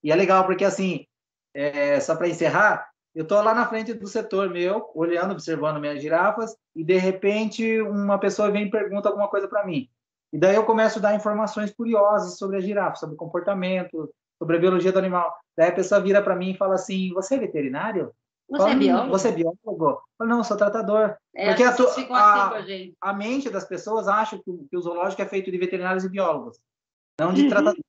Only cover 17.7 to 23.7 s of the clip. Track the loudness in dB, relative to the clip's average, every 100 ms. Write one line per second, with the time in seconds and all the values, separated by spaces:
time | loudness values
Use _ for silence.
17.7 | -4 -4 -4 -6 _ _ _ _ 2 4
18.7 | 6 4 4 2 2 2 0 -2 -2 -8
19.7 | 0 0 0 -10 _ 0 0 0 2 2
20.7 | 0 0 2 2 -2 _ -4 0 4 4
21.7 | 6 2 2 -2 6 6 6 2 -2 -8
22.7 | -12 -14 _ -6 -4 -4 -4 -4 -8 -8